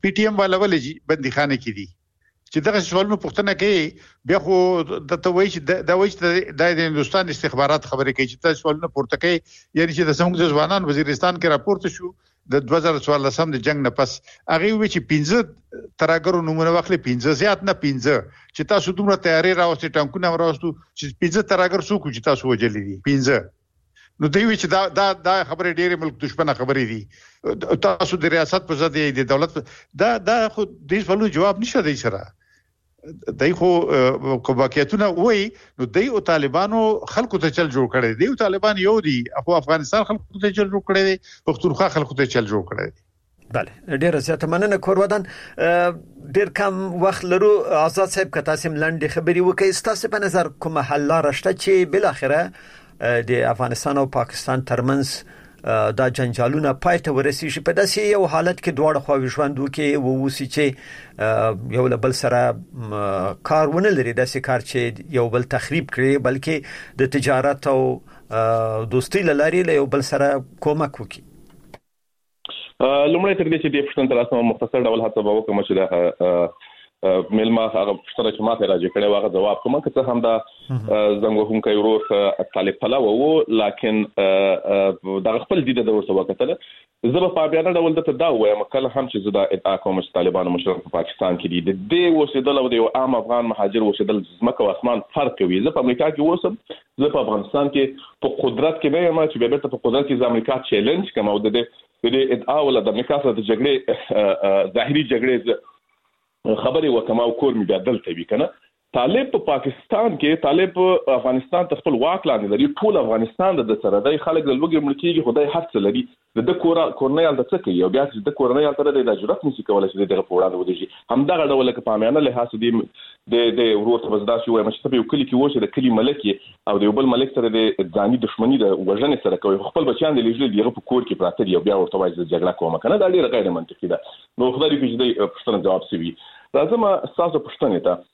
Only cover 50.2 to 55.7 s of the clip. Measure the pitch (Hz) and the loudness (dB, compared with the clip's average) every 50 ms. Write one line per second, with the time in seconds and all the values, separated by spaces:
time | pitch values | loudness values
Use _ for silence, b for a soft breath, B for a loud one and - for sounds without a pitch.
50.2 | 202 196 - 185 170 151 139 - - 165 160 151 135 127 147 147 147 143 156 165 | -2 0 0 0 0 -2 -4 -8 -8 -4 -4 -4 -2 -2 -2 -2 0 2 0 2
51.2 | 156 147 135 - - 190 190 185 - 196 196 185 180 160 185 196 208 185 151 - | 2 0 -2 0 -2 -2 -2 -2 0 2 4 4 4 2 2 2 2 0 -2 0
52.2 | - 135 143 156 175 190 180 B B B B B B B B B - 117 120 120 | -2 0 0 0 0 -2 -6 B B B B B B B B B -2 0 0 0
53.2 | 117 110 123 120 120 120 117 107 127 123 120 - - 147 143 143 139 135 - 135 | 0 0 0 0 2 0 0 0 -2 -4 -4 -4 -4 -2 0 0 0 0 0 -4
54.2 | 127 - - - - - 131 131 131 - - - 123 131 139 139 139 135 - - | -4 -4 -6 -10 -4 -2 -2 -2 -2 -2 -2 -2 0 0 0 0 -2 -4 -6 -10
55.2 | - B B B B B B B - - | -12 B B B B B B B -4 -2